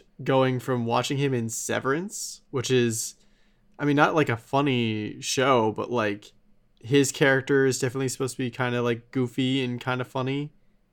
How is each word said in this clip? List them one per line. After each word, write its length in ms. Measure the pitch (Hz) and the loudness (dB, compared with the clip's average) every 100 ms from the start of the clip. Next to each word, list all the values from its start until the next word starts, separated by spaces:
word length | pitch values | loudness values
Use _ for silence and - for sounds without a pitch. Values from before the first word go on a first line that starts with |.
| - - | -14 -8
going 380 | 135 135 131 127 | 0 2 2 0
from 260 | 127 127 117 | -2 -2 0
watching 320 | 120 123 139 | 0 0 -2
him 160 | 139 | 0
in 140 | 123 113 | 0 -2
Severance, 960 | - - 113 123 147 196 - - - _ | -6 -4 -2 0 -2 -4 -10 -12 -14 _
which 200 | 135 117 | -6 0
is, 460 | 127 120 113 - - _ _ _ _ _ - | 2 2 0 -6 -12 _ _ _ _ _ -4
I 60 | |
mean, 120 | 143 143 | 2 4
not, 180 | 156 | 4
like, 140 | 165 143 | 4 2
a 80 | 113 | -2
funny 840 | - 139 143 123 113 107 107 120 | -2 0 2 2 0 -2 -6 -8
show, 520 | - - 131 127 110 | -4 0 4 4 2
but, 180 | 104 107 | 0 -4
like, 420 | 120 107 104 - _ _ _ _ _ | -2 -2 -4 -10 _ _ _ _ _
his 300 | 110 143 135 | 2 4 4
character 560 | - 143 135 131 139 135 | 4 4 4 2 4 4
is 140 | 127 | 2
definitely 280 | 127 131 131 | -2 -2 -4
supposed 280 | - 131 - | -4 -6 -4
to 20 | |
be 80 | 127 | -6
kinda, 300 | 113 123 123 | -2 -2 0
like, 280 | 120 117 - | -2 -2 -4
goofy 540 | 135 123 131 127 135 | -2 -2 0 0 0
and 160 | 127 120 | -2 -4
kinda 240 | - 127 | -4 -4
funny. 480 | 123 135 131 139 147 - _ _ _ | -4 -4 -4 -4 -6 -12 _ _ _